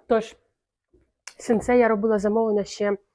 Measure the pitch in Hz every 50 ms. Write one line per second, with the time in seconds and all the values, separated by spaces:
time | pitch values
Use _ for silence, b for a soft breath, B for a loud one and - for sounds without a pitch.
0 | _ - 233 220 - - - _ _ _ _ _ _ _ _ _ _ _ _ _
1 | _ _ _ _ _ - - - - - 233 202 - - 247 247 240 220 226 202
2 | 208 226 214 208 190 214 208 226 226 220 208 208 196 - - - 208 208 202 196
3 | _ _ _